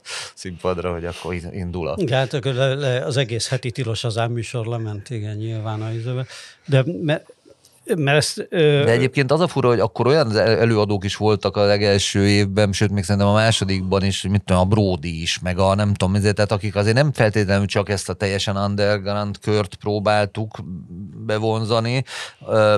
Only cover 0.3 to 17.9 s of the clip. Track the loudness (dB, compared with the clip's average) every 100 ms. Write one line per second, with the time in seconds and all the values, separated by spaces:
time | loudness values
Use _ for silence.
0.3 | -14 -14 -6 -4 -4 -4 -6 -8 -10 -8
1.3 | -8 -8 -8 -8 -6 -6 -4 -2 -2 -2
2.3 | -4 -4 -2 -2 -2 -2 -2 -2 -2 -2
3.3 | -4 -4 -4 -6 -6 -6 -4 -4 -2 -2
4.3 | -4 -6 -6 -6 -6 -6 -8 -10 -8 -8
5.3 | -8 -6 -6 -6 -6 -6 -6 -6 -6 -8
6.3 | -12 -20 -14 0 4 4 2 -2 -2 -4
7.3 | -20 _ -20 _ _ -4 0 4 4 2
8.3 | -4 -4 2 4 4 4 4 2 2 2
9.3 | 2 2 2 2 4 2 2 2 4 4
10.3 | 4 4 4 4 4 2 0 -2 0 2
11.3 | 2 0 2 2 4 4 2 2 2 4
12.3 | 4 2 2 2 2 0 0 0 2 2
13.3 | 4 4 2 0 -2 0 0 0 -2 0
14.3 | 0 2 2 4 2 2 0 -4 -6 -6
15.3 | -4 -4 0 2 2 2 0 0 2 2
16.3 | 2 0 0 -2 0 2 2 2 2 2
17.3 | 2 2 2 2 0 -2